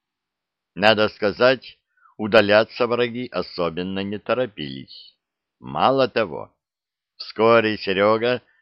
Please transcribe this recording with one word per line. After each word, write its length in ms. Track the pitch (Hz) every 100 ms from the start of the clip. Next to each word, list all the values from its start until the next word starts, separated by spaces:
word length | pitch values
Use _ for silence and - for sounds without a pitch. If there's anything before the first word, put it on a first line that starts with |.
| _ _ _ _ _ _ _
Надо 340 | 82 104 107 107
сказать, 720 | - 104 92 123 131 - - _ _ _ -
удаляться 680 | 107 110 101 107 113 - 120
враги 400 | 120 123 117 127
особенно 680 | 90 92 - 85 80 92 95
не 180 | 98 104
торопились. 960 | - 113 123 - 71 67 - - - _ _ _ _ _
Мало 480 | 62 73 104 135 123
того, 460 | 117 101 67 52 _ _ _ _ _ _ -
вскоре 640 | - - 113 117 110 104
Серёга 640 | - 95 104 110 117 123 - _